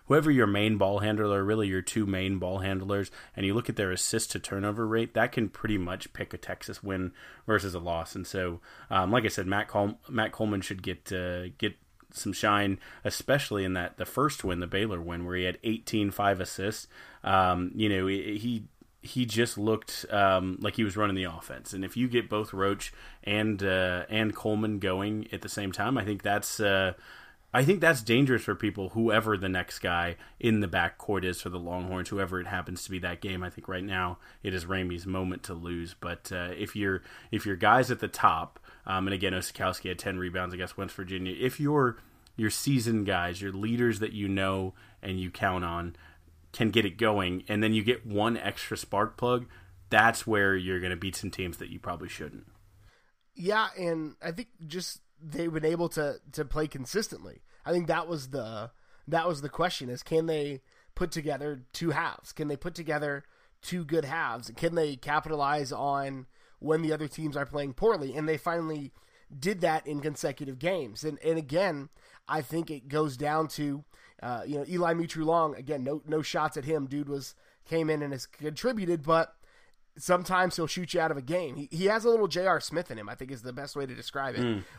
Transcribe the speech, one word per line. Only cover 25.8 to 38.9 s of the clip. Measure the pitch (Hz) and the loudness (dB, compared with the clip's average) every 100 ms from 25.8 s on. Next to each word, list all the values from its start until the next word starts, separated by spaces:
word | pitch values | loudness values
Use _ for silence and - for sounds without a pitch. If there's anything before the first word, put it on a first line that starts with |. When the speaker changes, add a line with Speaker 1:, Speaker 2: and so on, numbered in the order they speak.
| 107 131 | 0 0
Speaker 1:
I | |
think | 101 101 | 0 -2
that's, | 104 101 - - | 0 0 0 0
uh, | 101 95 95 90 - - - - _ | 4 4 4 0 -10 -20 -20 -20 _
I | 123 | 4
think | 139 196 | 6 6
that's | 165 139 | 6 4
dangerous | 107 117 139 117 | 4 6 6 4
for | - 98 | 2 -2
people, | 107 98 95 | -2 -2 -2
whoever | 113 113 107 110 101 | 2 4 6 4 2
the | 95 | 2
next | 92 87 - | 0 -2 -4
guy | 95 87 87 85 - - | -2 0 -2 -4 -14 -2
in | 120 110 | 2 4
the | 98 | 2
backcourt | 90 85 - - 98 | 2 0 -2 -2 0
is | 90 90 | 0 -4
for | 92 | -6
the | 90 | -8
Longhorns, | 85 90 92 92 87 | -6 -4 -4 -4 -4
whoever | 101 92 90 | -4 -2 -4
it | 90 | -4
happens | 95 90 90 | -6 -6 -8
to | - | -8
be | 92 | -6
that | 90 87 | -6 -6
game. | 98 92 | -6 -6
I | 90 | -6
think | - - | -10 -8
right | 92 101 | -6 -2
now | 92 90 90 - - | -2 -2 -4 -14 -10
it | 101 | -4
is | 92 85 | -4 -2
Ramey's | 95 90 87 92 | -2 0 -2 -4
moment | 92 92 90 | -2 -2 -4
to | - | -8
lose. | 85 85 85 85 - | -8 -6 -6 -6 -8
But, | 87 87 - | -8 -8 -8
uh, | 90 87 87 | -6 -6 -6
if | 101 107 | -6 0
you're, | 101 92 - - - | 0 0 -4 -18 -6
if | 107 104 | -4 -2
your | 90 | 4
guys | 104 123 127 | 8 8 6
at | 117 | 0
the | 107 | -2
top, | - 104 80 85 - - - | 4 6 6 0 -10 -20 -14
um, | - | -2